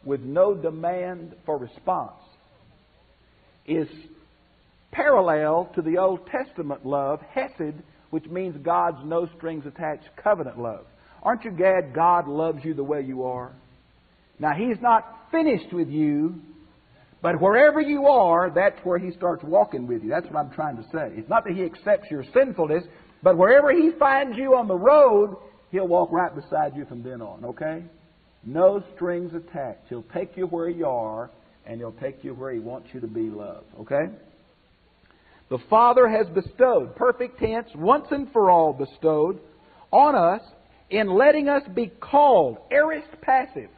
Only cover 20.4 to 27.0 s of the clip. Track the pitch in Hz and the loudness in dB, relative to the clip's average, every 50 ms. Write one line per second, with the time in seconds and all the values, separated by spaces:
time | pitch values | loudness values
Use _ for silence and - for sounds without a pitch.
20.4 | 147 135 - - 156 151 127 113 110 - - 160 147 113 - 107 107 117 196 226 | -6 -6 -8 -8 -8 -8 -8 -10 -14 -10 -8 -8 -8 -8 -10 -14 -6 -2 -2 -2
21.4 | - 208 175 190 185 165 - - - 208 208 190 - - 151 143 127 - - 254 | -2 -2 -6 -6 -6 -8 -8 -8 0 0 0 0 -2 -10 -10 -10 -10 0 2 2
22.4 | 277 269 185 - 165 147 151 175 175 - - - - _ _ _ - 185 185 165 | 2 2 0 -4 -2 0 -2 -4 -4 -8 -20 -20 -20 _ _ _ 4 4 6 6
23.4 | 180 208 254 285 285 285 269 349 311 330 330 - 285 269 269 269 285 262 220 220 | 6 8 8 6 6 6 4 4 4 2 2 2 2 2 4 2 0 -4 -6 -6
24.4 | 269 269 262 254 226 208 185 175 190 254 294 302 285 247 214 202 208 202 190 - | 2 2 2 2 2 -2 -4 2 4 6 8 8 6 6 6 4 2 0 -2 -16
25.4 | - - _ _ _ _ - 190 190 175 170 180 175 - 165 175 180 160 143 147 | -20 -20 _ _ _ _ -6 -4 0 2 2 2 2 2 0 -2 -2 -2 -4 -12
26.4 | 135 - 139 151 151 143 135 147 143 - 127 120 | -10 -6 -4 -2 -2 -4 -6 -10 -14 -12 -14 -14